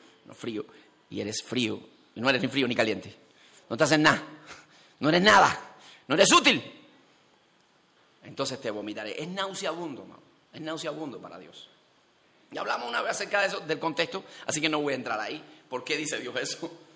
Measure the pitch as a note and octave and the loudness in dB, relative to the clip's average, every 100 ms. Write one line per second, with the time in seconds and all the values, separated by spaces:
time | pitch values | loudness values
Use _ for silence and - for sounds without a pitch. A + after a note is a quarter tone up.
0 | - _ - - B2 G#2 - - - _ | -20 _ -20 -12 -8 -8 -10 -16 -20 _
1 | _ G#2 G2+ - - B2 A2 G2+ - - | _ -8 -6 -6 -4 0 0 -2 -10 -20
2 | _ - B2 B2+ C3 C3 B2 A#2+ A2 G2 | _ -2 0 2 0 0 0 2 0 0
3 | G#2 - - _ - - _ A#2 D3+ D#3 | -6 -18 -20 _ -20 -20 _ 2 4 6
4 | D3+ C3 - - - - - - - _ | 6 4 -2 -16 -20 -20 -20 -20 -20 _
5 | D3 E3+ G3+ G3+ C#3+ - - - - - | 2 6 8 8 8 4 -8 -20 -20 -20
6 | - D#3+ G3 E4 C#4+ E3 - - - - | 0 6 8 8 6 4 -2 -16 -20 -20
7 | _ _ _ _ _ _ _ _ _ _ | _ _ _ _ _ _ _ _ _ _
8 | _ _ C3 B2 C3+ B2+ A#2 G#2 G#2 G#2+ | _ _ -16 -6 -4 -4 -6 -6 -6 -8
9 | G#2+ - E3 F#3+ G3 F#3+ F#3 E3 E3+ A2+ | -8 -8 -8 -6 -6 -4 -6 -6 -8 -12
10 | F#2 - - _ _ - D#3 D#3+ D#3 D3+ | -16 -20 -20 _ _ -12 -8 -6 -6 -6
11 | D3+ G2 F2 E2+ E2 - - _ _ _ | -8 -10 -14 -16 -18 -20 -20 _ _ _
12 | _ _ _ _ _ - G3+ A3 A#3+ A#3 | _ _ _ _ _ -8 -4 -4 -2 -2
13 | A3 - G3 G3+ G3 F#3+ E3 D3+ D#3+ D#3+ | -2 -4 0 2 2 -2 -4 -4 -2 -2
14 | E3 F#3+ - - - D3+ D#3 D3+ D3 B2+ | -2 -4 -12 -10 -4 -2 0 0 0 -2
15 | A#2+ A2 G#2 D3+ - - _ B2+ - D3+ | -2 -4 -4 -8 -14 -20 _ -10 -4 -4
16 | D3+ A#2+ B2 A#2+ C#3+ - E3 - - | -2 -4 -4 -4 -4 -6 -8 -12 -20